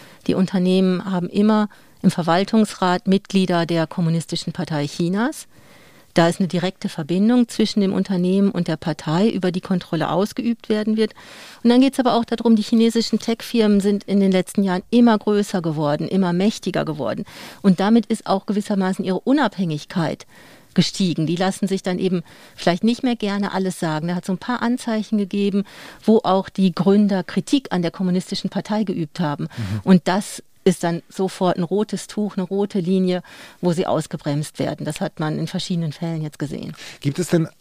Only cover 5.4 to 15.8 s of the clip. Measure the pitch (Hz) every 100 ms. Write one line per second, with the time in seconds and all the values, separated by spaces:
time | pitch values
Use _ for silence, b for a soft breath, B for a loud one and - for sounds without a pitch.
5.4 | - b b b b b b - 170 175
6.4 | 185 175 180 - 196 - 147 180 214 247
7.4 | 233 - 220 - 190 185 190 190 180 190
8.4 | 196 180 170 156 - 151 - 160 220 -
9.4 | 180 175 - 180 - 165 151 165 208 -
10.4 | 233 233 - 214 214 220 214 B B B
11.4 | B B 233 240 269 269 247 233 233 226
12.4 | 233 226 208 226 226 233 220 220 - 226
13.4 | - 233 214 202 196 202 - 196 196 185
14.4 | 180 - 196 180 - 233 240 214 - 208
15.4 | 208 190 165 151